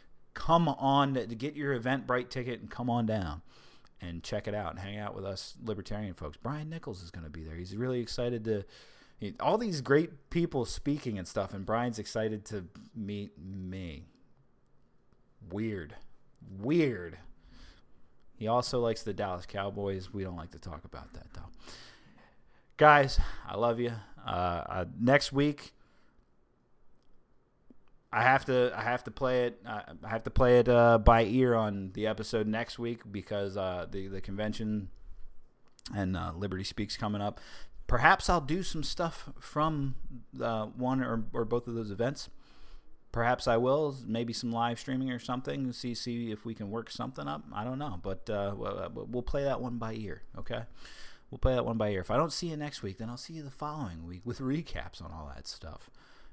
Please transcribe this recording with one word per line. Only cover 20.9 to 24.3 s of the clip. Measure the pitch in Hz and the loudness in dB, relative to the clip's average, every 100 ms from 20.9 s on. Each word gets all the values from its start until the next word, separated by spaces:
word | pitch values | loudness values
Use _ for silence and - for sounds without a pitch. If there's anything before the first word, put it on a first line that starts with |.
| 73 - | -14 -14
that, | - - | -16 -14
though. | - - - - - - - - - - - - - _ - | -12 -12 -14 -16 -16 -18 -20 -20 -20 -20 -20 -20 -20 _ 8
Guys, | 151 147 135 - - - - | 10 10 8 6 4 -2 -6
I | 98 | 2
love | 117 117 | 2 4
you. | 120 113 - - | 0 -2 -10 -12
Uh, | |
uh, | - | -4